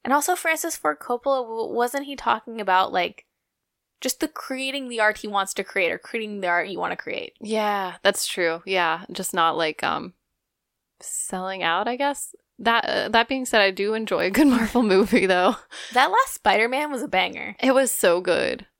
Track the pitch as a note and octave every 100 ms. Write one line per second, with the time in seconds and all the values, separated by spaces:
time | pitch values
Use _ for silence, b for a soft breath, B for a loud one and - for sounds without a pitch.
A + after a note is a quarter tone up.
0 | - C#4+ D4 F4+ E4 D#4+ E4+ - D4+ D4
1 | - B3 C#4 C4+ A#3 A3+ A3+ A#3 A#3+ C#4
2 | C#4 C4+ A#3+ A3 - A3+ G3 F#3 F#3+ F#3+
3 | F3 - - _ _ _ _ _ _ _
4 | C4 - D#4 - - C4 C4+ C#4 B3+ A#3
5 | G#3+ G#3+ G#3+ G3+ F#3+ - F#3+ G3 E3+ F3+
6 | - A3+ G#3+ G#3 F3+ F3 F3 F3 F3 F3+
7 | - - - - G#3+ A3 G#3 G3+ F#3 -
8 | G3 G3+ - - E3+ E3 F#3 F#3 E3+ E3
9 | F3+ F3+ F#3 F3+ E3 D3+ D#3 D#3 - D#3
10 | - - _ _ _ _ _ _ _ _
11 | - - - F#3 F#3 F#3+ E3 F3 A3 B3
12 | C#4+ C#4 - - _ - G#3+ A#3 - -
13 | - A3+ A#3 C4+ B3+ A3+ G3 F#3+ G3+ A3
14 | A3 F3+ F3+ G3+ D4 A#3+ A3+ A#3+ A3 F#3+
15 | G#3 G#3 F#3 F3+ F3+ - - B B B3
16 | D4 G4+ C5+ - G#3+ G3 A#3 C4 D4+ C4
17 | G3 F#3 F#3 F#3+ G3 G3+ C4 C4 C4 -
18 | F#3+ F3 F#3 E3+ - - -